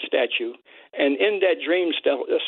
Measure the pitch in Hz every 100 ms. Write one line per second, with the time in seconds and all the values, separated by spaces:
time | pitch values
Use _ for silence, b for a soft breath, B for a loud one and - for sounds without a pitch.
0 | - 143 120 - 117 123 B B B -
1 | 143 139 202 202 185 160 143 180 170 147
2 | - 139 - 160